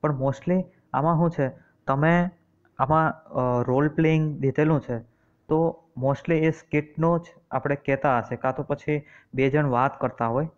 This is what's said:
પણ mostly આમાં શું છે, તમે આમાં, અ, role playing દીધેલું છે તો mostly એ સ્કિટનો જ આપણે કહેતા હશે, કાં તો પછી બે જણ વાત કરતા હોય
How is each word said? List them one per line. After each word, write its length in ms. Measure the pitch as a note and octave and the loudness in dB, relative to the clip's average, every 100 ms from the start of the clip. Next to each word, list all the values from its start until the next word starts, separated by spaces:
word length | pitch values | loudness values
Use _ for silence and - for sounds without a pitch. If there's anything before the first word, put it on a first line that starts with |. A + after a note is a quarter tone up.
પણ 180 | D3+ C#3 | 0 0
mostly 420 | C3 C3+ - F3+ F3+ _ _ | -2 -2 0 -2 -2 _ _
આમાં 220 | C3+ D3+ E3 | -2 0 2
શું 160 | E3+ | 2
છે, 200 | E3 C3+ - _ _ - | 0 -4 -4 _ _ -4
તમે 420 | C#3 D#3 F3 F3 - _ _ _ _ | 0 4 2 0 -6 _ _ _ _
આમાં, 320 | C3 D#3 D#3+ | 2 2 2
અ, 500 | - - - B2+ B2 | -2 -8 -4 0 0
role 280 | B2 B2+ D3+ | 0 2 0
playing 500 | D3+ D#3+ D#3+ D#3 D3 | 2 2 2 0 -2
દીધેલું 420 | C3+ B2+ D3+ D#3 | -2 0 2 0
છે 180 | - A#2 A2+ _ _ _ _ | -2 -8 -8 _ _ _ _
તો 340 | D#3 E3 - _ - | 0 0 -4 _ -4
mostly 360 | C3 C#3 - | -2 -2 0
એ 180 | E3 D#3+ | 2 2
સ્કિટનો 680 | D#3+ - D3 D3+ - E3 E3+ | -2 -2 -2 -2 -2 0 0
જ 80 | E3+ - _ | -4 -20 _
આપણે 240 | C3 C#3+ C#3+ | -6 -2 -4
કહેતા 440 | - C3+ D3 B2 | -2 0 2 0
હશે, 160 | A2 A#2+ | -2 -4
કાં 200 | C3 B2+ | -4 -4
તો 80 | |
પછી 420 | C#3+ C#3+ - D3+ D3 - _ | -6 -6 -4 -4 -4 -20 _
બે 160 | C3 C3+ | -2 0
જણ 180 | D3 D3 | 2 0
વાત 340 | A#2+ C3 - | 2 0 -2
કરતા 260 | B2+ - A#2 | -6 -4 -2
હોય 220 | A#2+ D#3+ | -2 -4